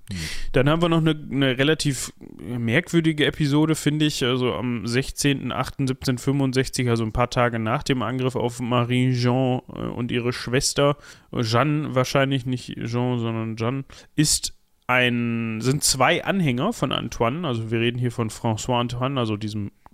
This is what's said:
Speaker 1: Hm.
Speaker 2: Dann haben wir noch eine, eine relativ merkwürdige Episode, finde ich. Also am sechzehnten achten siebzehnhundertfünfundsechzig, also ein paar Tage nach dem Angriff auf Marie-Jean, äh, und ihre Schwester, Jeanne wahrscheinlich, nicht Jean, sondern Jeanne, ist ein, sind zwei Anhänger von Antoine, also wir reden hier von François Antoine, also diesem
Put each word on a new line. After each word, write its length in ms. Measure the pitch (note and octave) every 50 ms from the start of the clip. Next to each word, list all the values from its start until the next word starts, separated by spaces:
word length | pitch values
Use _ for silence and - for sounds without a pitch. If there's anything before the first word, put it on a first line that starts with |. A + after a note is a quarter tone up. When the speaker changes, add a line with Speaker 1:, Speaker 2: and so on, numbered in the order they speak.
| - -
Speaker 1:
Hm. 60 | G2+ F2 D#2+ D#2 - - - - -
Speaker 2:
Dann 180 | C3+ B2+ C#3+
haben 100 | D#3 E3
wir 80 | E3+ F3
noch 100 | E3 E3
eine, 120 | D#3 D#3+ D#3 D3+ C#3+ -
eine 280 | - C3+ C#3 C3+ B2 B2
relativ 540 | C3+ D3 D#3+ D#3 - D3 C3+ - - - - - - - - -
merkwürdige 880 | - F2 B2 B2 A#2 A#2 A2+ D#3 F3+ - - E3+ D#3+ D#3+ D#3+ D3 C#3+
Episode, 480 | C3+ C#3+ - D#3+ C#3+ C#3 D3+ D#3 D#3 D#3
finde 320 | - - D3 D3 D3+ D#3
ich. 180 | D3+ D3 - C3+
Also 300 | A#2+ B2+ B2+ B2+ B2 F#2
am 320 | D2+ G#2+ B2 A#2+ A#2 F#2+
sechzehnten 680 | A#2 A#2 B2 C3 - - - - C#3+ C3+ C3+ - B2 -
achten 340 | G2 C3 - - - C#3 B2+
siebzehnhundertfünfundsechzig, 1000 | B2+ - - C#3 B2+ A#2+ - C3+ C3+ C#3+ C#3 C3 B2 C3 C3 - - - B2+ B2
also 160 | A#2 A2+ A2+
ein 80 | A2 G#2+
paar 160 | B2+ A#2+ -
Tage 300 | - C3 A#2+ A#2+ A2+ A#2
nach 240 | A2 A2 A#2 C#3+ -
dem 180 | - C#3+ B2+
Angriff 340 | A2+ A2 B2+ B2+ B2+ B2+ B2
auf 260 | A#2 G#2+ A#2+ A#2+ A#2+
Marie-Jean, 1000 | B2 A2+ B2 B2 A#2+ A#2 B2+ B2+ B2+ C3 B2+ A#2+ A#2+ B2 A#2+ B2+ C3 B2+ B2+ B2+ - -
äh, 40 | - - - -
und 220 | G#2 - A#2+ A#2+
ihre 220 | A#2 A#2+ A#2 A#2+ B2+
Schwester, 640 | - - - A#2+ C3+ - - - - C#3+ C#3+ D3 - - - - - _ _ - -
Jeanne 560 | A#2+ A2 A2+ A#2 C3+ D3+ D3+ D3+ D3+ B2 B2
wahrscheinlich, 520 | B2+ B2+ - - C#3+ C3+ C3+ C#3 C3+ A#2
nicht 300 | C3 B2+ A#2+ - - -
Jean, 420 | - - A#2 A#2 A#2+ B2 B2+ B2 A#2+
sondern 380 | A2+ A#2 A2+ A2+ A2+ A2+ A2
Jeanne, 280 | A2 A2+ A#2 C3+ C3+ C3+ - - - - - _
ist 380 | - D3+ D3 - - - - - - _ _ _ _ _
ein, 760 | - B2 B2+ B2 B2 A#2+ A#2+ A#2+ A#2 A#2 A#2 A#2 A2+ A2 A2
sind 240 | A2+ B2 C#3 D3 -
zwei 400 | - - C3 B2+ C#3+ F3 E3 -
Anhänger 480 | - F3 G3 F3 D3 A#2+ A#2+ C#3+ G#3 A#3+
von 180 | - - C3
Antoine, 560 | - F2+ - A#2+ - - A#2+ A#2 C3 E3 F3+
also 240 | D3+ B2 A2+ A2+ A2
wir 80 | A#2 A2+
reden 220 | A2+ A#2+ A#2+ B2
hier 100 | B2+ B2
von 180 | A2+ - A#2 A2
François 520 | - - - A#2 A2 G#2 - - B2+ A#2+
Antoine, 400 | A#2+ A#2+ - A#2+ B2+ C3 C#3+ C3+
also 160 | A#2+ A2 G#2+
diesem 340 | G2+ G#2+ G#2+ G#2 G#2+ G2+ G2+ - _ _ -